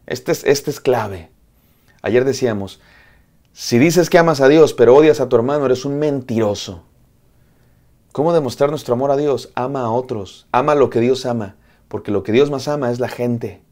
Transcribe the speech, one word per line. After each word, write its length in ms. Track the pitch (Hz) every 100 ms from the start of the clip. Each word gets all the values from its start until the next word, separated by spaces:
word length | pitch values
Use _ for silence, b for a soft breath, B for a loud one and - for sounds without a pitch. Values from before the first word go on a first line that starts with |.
| -
Este 260 | 123 -
es, 120 | 156
este 260 | - 139 -
es 100 | 139
clave. 520 | - 123 107 92 82 _ _ _ _ _ _ _
Ayer 200 | - 117
decíamos: 580 | 135 123 123 104 98 - b b b b b b _
"Si 280 | - - 120
dices 320 | 160 175 165
que 80 | 175
amas 220 | 165 139
a 60 | 135
Dios 260 | 156 147
pero 220 | - 120 135
odias 260 | 156 139
a 80 | 120
tu 80 | 120
hermano, 280 | 123 147 135
eres 200 | 127 143
un 120 | 143
mentiroso". 840 | 151 139 123 113 107 101 - 87 _ _ _ _ _ _ _ _ _ _ _ _ _
¿Cómo 200 | - 156
demostrar 380 | 170 131 - 143
nuestro 240 | 151 - 120
amor 160 | 139
a 60 | 139
Dios? 340 | 147 123 -
Ama 280 | - 127 139
a 100 | 117
otros. 560 | 117 127 110 95 - _
Ama 220 | 120 131
lo 160 | 147 123
que 100 | 120
Dios 280 | 120 123 127
ama, 280 | 120 95 _ _ _ _
porque 220 | 104 -
lo 140 | 101
que 80 | 95
Dios 180 | 110 147
más 180 | 139 147
ama 220 | 147 123
es 100 | 120
la 100 | 120
gente. 520 | - 120 120 110 90 _